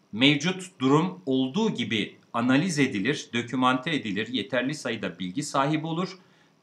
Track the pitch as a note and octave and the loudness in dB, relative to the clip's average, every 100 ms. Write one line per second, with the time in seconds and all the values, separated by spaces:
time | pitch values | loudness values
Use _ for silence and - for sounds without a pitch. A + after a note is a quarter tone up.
0 | _ G#2 C#3 D3 E3+ F#3 - - C3 D3 | _ 4 4 4 0 -4 -8 -2 4 4
1 | F#3 - - C3 C3 D#3 A3 - A2 A2 | 4 -4 -2 0 0 0 0 0 -2 -2
2 | F2 - _ A#2 B2 C3+ F#3 D3 B2+ G#2 | -2 -6 _ -2 4 4 4 2 2 2
3 | G2+ - - A#2+ A#2 B2+ B2+ B2+ E3+ C#3+ | -2 -2 -4 -4 -4 0 2 2 -2 -4
4 | G#2+ F#2+ A2+ B2 G2 B2 B2+ D3+ B2+ A2+ | -4 -4 -4 -6 -2 -2 -2 -4 -6 -4
5 | F#2+ - F#2 A2 D3 C#3+ C#3 D#3 D#3+ D#3+ | -6 -6 -8 -6 -4 0 0 0 -2 -4
6 | F#3+ - _ _ _ _ | -6 -8 _ _ _ _